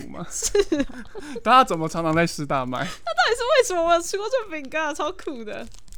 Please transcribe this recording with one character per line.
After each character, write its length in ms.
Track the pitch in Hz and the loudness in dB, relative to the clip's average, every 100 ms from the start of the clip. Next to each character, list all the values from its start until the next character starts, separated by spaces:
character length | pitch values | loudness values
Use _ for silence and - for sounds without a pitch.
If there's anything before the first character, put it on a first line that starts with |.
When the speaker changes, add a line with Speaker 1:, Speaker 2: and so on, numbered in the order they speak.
| 120 | -10
Speaker 1:
吗？ 180 | 139 175 | -10 -10
Speaker 2:
<laughs> 40 | |
是 260 | - - 403 392 294 | -4 2 2 4 0
啊。 280 | 269 254 214 427 | -2 -6 -12 -12
Speaker 1:
<laughs> 240 | 302 254 | -10 -4
但 100 | 220 | 6
他 120 | 254 | 6
怎 120 | 233 170 | 6 2
么 120 | 160 | -2
常 120 | 165 | 0
常 100 | 165 | 2
在 100 | 160 | 4
师 220 | 170 - 147 | 2 0 -2
大 180 | 143 | -2
卖？ 140 | 127 127 | -2 -4
Speaker 2:
那 60 | |
到 40 | 180 | -4
底 480 | - 679 622 622 480 | -6 -2 2 2 2
是 60 | |
为 220 | 480 587 466 | 4 4 4
什 80 | |
么？ 100 | 359 | 2
我 100 | 330 | 4
有 60 | 339 | 2
吃 160 | 339 392 | 2 -4
过 120 | 427 | -2
这 160 | 523 | -2
个 120 | 427 311 | -2 -8
饼 140 | 262 | -6
干 140 | 311 311 | -4 -4
啊， 80 | |
超 160 | 302 311 | -2 -4
酷 320 | 381 - 254 | -6 -8 -8
的。 240 | 214 214 226 - - | -8 -10 -12 -14 -14